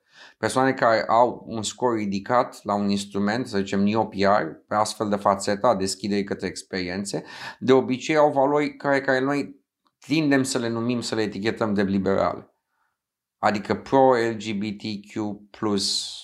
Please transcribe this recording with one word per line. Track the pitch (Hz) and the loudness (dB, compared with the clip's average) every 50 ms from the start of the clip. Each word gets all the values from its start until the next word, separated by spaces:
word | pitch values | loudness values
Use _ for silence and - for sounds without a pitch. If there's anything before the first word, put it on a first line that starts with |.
| _ _ _ - - - _ - | _ _ _ -20 -20 -20 _ -4
Persoane | 110 110 - 131 131 135 | -4 0 2 2 2 2
care | 131 - 131 117 113 107 - | 2 4 4 4 4 2 2
au | - 110 117 123 123 - - - | 2 4 4 4 4 2 -6 -12
un | - 117 110 | -10 -8 -6
scor | 104 - - - 123 123 117 | -6 -8 -6 -2 0 0 0
ridicat | 107 104 98 98 95 98 - 123 123 123 - - - | 0 -2 -2 -4 -6 -2 2 2 2 2 0 -6 -10
la | - 104 101 | -4 -2 -2
un | 104 104 101 | 0 0 0
instrument, | 101 98 - - - 98 101 104 107 123 127 | 0 -2 -4 -6 -4 -2 -2 -2 -2 -2 -4
să | - 104 98 | -4 -4 -4
zicem, | 95 - 101 98 | -2 -2 0 0
neo-P | 101 104 110 113 104 107 101 | 2 2 2 2 0 0 0
R, | 98 98 98 104 107 - 78 - - _ - | 0 2 4 4 2 0 -4 -8 -14 _ -4
pe | 104 | 0
astfel | 104 110 - - - 110 104 | 0 0 -2 -2 -4 -2 -2
de | 101 | -2
fațetă | 98 - 104 98 98 - 104 101 101 - | 2 2 2 2 2 0 -2 -2 2 2
a | 123 107 | 2 2
deschiderii | 95 95 95 - - - 101 101 101 98 | 2 0 -4 -6 -6 -4 -2 -2 -2 -2
către | - 98 - 98 | -4 -6 -6 -6
experiențe, | 90 - - - - 92 95 90 87 90 101 101 - - 160 - - - - - - - - | -8 -8 -10 -14 -8 -8 -6 -6 -6 -6 -6 -6 -6 -8 -8 -8 -10 -16 -14 -14 -14 -14 -6
de | 113 120 | 4 6
obicei | 131 131 113 117 131 123 - - 156 | 6 6 6 2 -4 -4 -2 0 4
au | 151 147 151 | 4 4 4
valori | 135 135 131 143 147 147 147 143 - | 4 2 2 2 2 0 0 -2 -4
care, | - - 143 139 131 | -4 -2 0 0 2
care | 135 139 131 127 | 2 2 0 2
noi | 131 139 143 143 - - - _ _ _ _ _ _ _ _ _ | 2 0 -2 -2 -4 -6 -10 _ _ _ _ _ _ _ _ _
tindem | - - 147 160 156 143 139 135 | -4 -2 0 2 4 4 4 2
să | 131 131 - 123 | 2 0 -2 -2
le | 117 113 | -2 -2
numim, | 117 117 113 123 123 120 | -4 -2 -2 -2 -2 -4
să | - - 113 | -4 -4 -2
le | 110 | -2
etichetăm | 107 101 101 98 101 113 104 - 117 107 101 | -2 -2 -4 -2 -2 -2 0 0 -2 0 0
de | 101 | 0
liberale. | 101 95 98 98 92 95 98 95 92 82 - - - _ _ _ _ _ _ _ _ _ _ _ _ _ _ _ _ _ _ - | 0 0 0 0 0 0 2 2 0 0 -2 -6 -14 _ _ _ _ _ _ _ _ _ _ _ _ _ _ _ _ _ _ -2
Adică | - 107 104 104 - - 104 | 0 0 0 0 -2 -2 -4
pro-L | 98 - - 139 135 131 131 127 117 117 117 113 | -4 -2 0 4 4 6 6 4 4 2 -2 -2
G | 107 101 110 | -4 -6 -6
B | 107 98 | -4 -4
T | 107 107 98 104 | -4 -6 -6 -6
Q | - 110 104 98 - - - 113 104 104 101 - - _ | -8 -8 -8 -8 -10 -10 -8 -6 -6 -6 -8 -10 -16 _
plus, | - - 110 107 101 98 - - - - - - - - | -10 -4 -2 0 0 0 0 -2 -4 -4 -6 -8 -12 -16